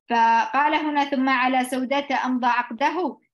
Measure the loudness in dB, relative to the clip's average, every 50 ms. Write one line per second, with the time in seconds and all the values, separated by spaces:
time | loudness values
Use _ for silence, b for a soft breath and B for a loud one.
0 | _ _ 0 2 4 4 4 2 2 0 0 0 2 2 2 0 0 0 0 -2
1 | -2 0 -2 -2 0 0 0 2 2 2 2 0 0 0 -2 -4 -4 -2 -2 -2
2 | -2 -2 -4 -2 -2 -2 -2 0 2 2 0 0 -2 -4 -4 -2 -2 -2 0 0
3 | -4 -4 -6 -8 _ _